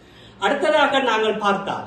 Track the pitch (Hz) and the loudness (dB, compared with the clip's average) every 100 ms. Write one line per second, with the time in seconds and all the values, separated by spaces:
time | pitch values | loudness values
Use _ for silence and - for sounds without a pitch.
0 | - - - - - 277 311 302 277 277 | -20 -20 -20 -4 -2 0 2 2 2 2
1 | 247 220 214 202 202 185 156 127 | 0 0 0 0 0 -2 -4 -8